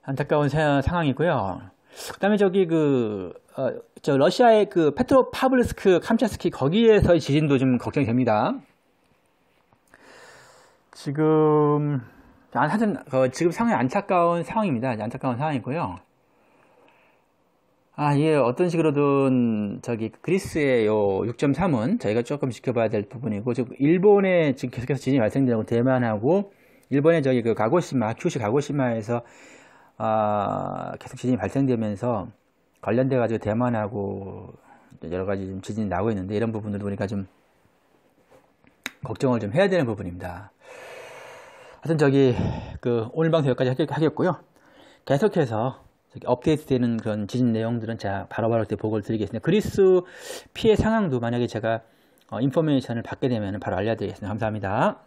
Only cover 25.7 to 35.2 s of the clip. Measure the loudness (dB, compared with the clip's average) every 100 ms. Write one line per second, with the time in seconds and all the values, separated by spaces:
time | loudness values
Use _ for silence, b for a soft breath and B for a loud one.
25.7 | 0 2 2 0 0 2 0 0 b b
26.7 | b _ 2 4 4 2 2 2 2 2
27.7 | 2 0 -2 -2 -2 -4 -2 0 -2 -2
28.7 | -2 -2 -2 -2 -4 B B B B B
29.7 | B B -6 -2 0 0 0 -2 -4 -6
30.7 | -8 -10 -12 -14 -6 -2 0 0 0 0
31.7 | 0 -2 -4 -4 -4 -6 -16 _ _ _
32.7 | _ -2 0 2 0 0 -2 -2 0 0
33.7 | 0 -4 -4 -6 -8 -10 -14 -16 -20 _
34.7 | b b -16 -8 -6